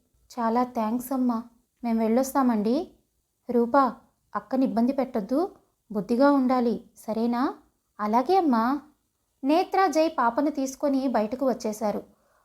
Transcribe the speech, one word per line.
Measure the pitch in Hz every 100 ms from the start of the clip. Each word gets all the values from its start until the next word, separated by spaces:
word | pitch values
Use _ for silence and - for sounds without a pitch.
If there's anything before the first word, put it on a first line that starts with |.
| _ _ _ -
"చాలా | 226 233
థ్యాంక్స్ | 247 240 220 240 247
అమ్మా, | 262 247 226 - _ _ _
మేం | 240 226
వెళ్ళొస్తామండి." | 220 226 269 285 247 220 208 269 359 _ _ _ _ _ -
"రూపా, | 247 233 277 254 247 _ _ _
అక్కని | 208 - 262 262
ఇబ్బంది | 202 240
పెట్టొద్దు, | 277 262 233 190 269 392 - _ _ _
బుద్ధిగా | 208 - 240 285
ఉండాలి, | 277 254 254 233 214 - -
సరేనా?" | - 220 240 240 302 - _ _ _ -
"అలాగే | 214 226 269 381
అమ్మా." | 330 226 233 285 - _ _ _ _ _
నేత్ర, | 262 320 370 381 381
జై | 294 320
పాపను | 320 233 233 294
తీసుకొని | 294 269 269 294 269 269
బయటకు | 233 214 262 269
వచ్చేశారు. | 226 220 214 214 202 - _ _ _